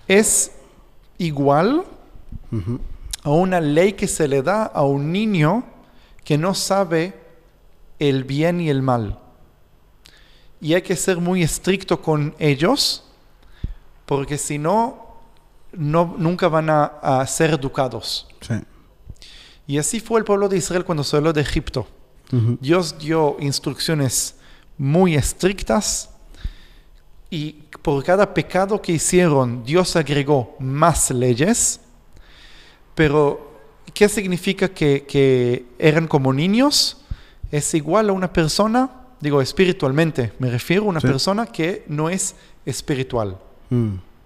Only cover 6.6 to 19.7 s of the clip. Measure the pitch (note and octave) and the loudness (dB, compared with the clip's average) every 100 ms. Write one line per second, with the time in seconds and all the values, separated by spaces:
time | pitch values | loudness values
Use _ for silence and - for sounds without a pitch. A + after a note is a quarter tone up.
6.6 | - G3 F#3 E3 F3 F#3+ - - _ _ | -2 0 0 0 -2 -8 -20 -20 _ _
7.6 | - - - - C#3+ C3+ B2+ C#3 D#3+ F3 | -20 -20 -18 -2 0 0 -2 -2 0 0
8.6 | E3 C3+ C3 A#2+ G#2 - - - - _ | 0 0 0 0 -2 -8 -14 -20 -20 _
9.6 | _ _ _ _ - - - - - - | _ _ _ _ -20 -20 -20 -20 -20 -8
10.6 | C#3+ F3 F3+ F3 - F3 F3 F#3 D#3+ - | -2 0 0 -2 0 0 0 0 0 0
11.6 | - F#3+ - F3 - D3+ D3 - D3+ C3+ | 0 0 0 -2 0 0 -2 0 0 2
12.6 | E3+ C#4+ - - - _ - _ - - | 2 2 0 -4 -10 _ -20 _ -20 -12
13.6 | - - - - - C#3 C3+ C#3+ - D3 | -12 -12 -18 -16 -4 -4 -2 -6 -6 -4
14.6 | D#3 G#3 A#3 C4 - - - - - - | 0 0 0 -6 -18 -20 -20 -20 -20 -20
15.6 | - G3+ D3 E3 E3+ A3 E3 F3+ F3+ D#3 | -18 -6 0 2 0 0 -2 2 2 2
16.6 | D#3 D3+ D3 - - C3 C3 - D#3+ D#3 | 2 2 0 -2 0 0 0 0 0 0
17.6 | C3 - C3 A2 - - - - - A2 | -2 -4 -4 -4 -8 -10 -10 -14 -8 -6
18.6 | - - - - - - - - - - | -8 -18 -20 -20 -20 -20 -20 -20 -20 -20
19.6 | - | -6